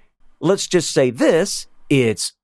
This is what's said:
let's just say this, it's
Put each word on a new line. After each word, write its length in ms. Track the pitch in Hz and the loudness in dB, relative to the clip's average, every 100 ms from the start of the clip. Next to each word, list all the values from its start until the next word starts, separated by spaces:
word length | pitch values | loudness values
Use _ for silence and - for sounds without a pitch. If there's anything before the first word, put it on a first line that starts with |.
| _ _ - _ | _ _ -20 _
let's 260 | 156 196 - | -2 -2 0
just 240 | 175 - | -2 0
say 200 | 156 131 | 0 0
this, 560 | 117 302 165 196 - - - - | 2 2 2 0 -6 -12 -20 -2
it's 440 | 139 117 101 - - | 0 2 -2 -8 -10